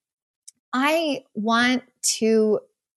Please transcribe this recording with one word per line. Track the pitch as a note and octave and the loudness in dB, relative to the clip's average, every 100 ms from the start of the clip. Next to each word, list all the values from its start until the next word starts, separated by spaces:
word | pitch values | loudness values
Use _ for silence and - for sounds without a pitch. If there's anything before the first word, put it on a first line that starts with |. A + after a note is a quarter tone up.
| _ _ _ _ - - _ | _ _ _ _ -20 -20 _
"I | B3+ C#4 E4 D#4 C4+ - | -2 0 0 -2 -4 -8
want | - G#3+ A3+ B3 B3+ - _ - - | -8 -2 2 2 0 -4 _ -6 -2
to | A3 A3 G#3+ G#3 - _ _ | 2 2 2 0 -4 _ _